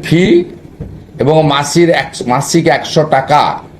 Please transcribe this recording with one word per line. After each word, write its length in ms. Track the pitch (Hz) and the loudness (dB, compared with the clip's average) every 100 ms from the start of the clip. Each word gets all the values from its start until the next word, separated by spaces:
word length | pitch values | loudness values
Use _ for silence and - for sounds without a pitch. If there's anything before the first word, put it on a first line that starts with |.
ফি 400 | - 165 196 349 - - - - - - - - | 0 2 4 2 0 -8 -20 -18 -16 -16 -18 -4
এবং 240 | 127 156 | 0 2
মাসির 460 | 156 139 139 170 170 | 2 0 0 2 2
এক-, 380 | 151 - - 120 | 2 -4 -8 -4
মাসিক 400 | 123 139 170 160 | -2 0 0 2
একশো 360 | 139 - 165 | 0 0 -2
টাকা 560 | 151 135 - 147 104 - - - | 0 0 2 2 2 -4 -12 -20